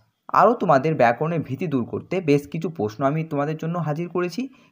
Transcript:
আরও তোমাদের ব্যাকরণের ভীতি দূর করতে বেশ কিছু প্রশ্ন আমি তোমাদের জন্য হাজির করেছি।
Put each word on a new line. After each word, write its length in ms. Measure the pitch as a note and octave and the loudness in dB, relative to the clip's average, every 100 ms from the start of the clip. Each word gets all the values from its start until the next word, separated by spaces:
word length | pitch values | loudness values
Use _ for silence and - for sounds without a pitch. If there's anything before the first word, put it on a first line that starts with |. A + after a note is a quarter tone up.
| _ _ - | _ _ 0
আরও 200 | C#3+ G3+ | 4 6
তোমাদের 420 | A#3+ F3+ C3+ D#3+ C#3 | 4 4 4 4 4
ব্যাকরণের 440 | A#2+ A#2+ D#3 E3 | 4 4 -2 -2
ভীতি 280 | A#2 C3+ F3+ | -4 -6 -2
দূর 180 | C3 A2+ | -2 -2
করতে 360 | F#2+ - F#3 | -8 -4 -2
বেশ 260 | D#3 C#3+ C#3+ | 2 2 2
কিছু 220 | E3 F3+ | -6 -6
প্রশ্ন 360 | D#3+ G#2+ - C#3 | -4 -6 0 -2
আমি 180 | D#3 | 0
তোমাদের 340 | D#3+ C#3+ C#3+ D#3 | -4 -4 -4 -4
জন্য 200 | E3 F3 | -4 -4
হাজির 320 | D3+ D3 E3+ | -4 -4 -4
করেছি। 440 | F3+ F3 A#3 C4+ _ _ | -4 -4 -4 -8 _ _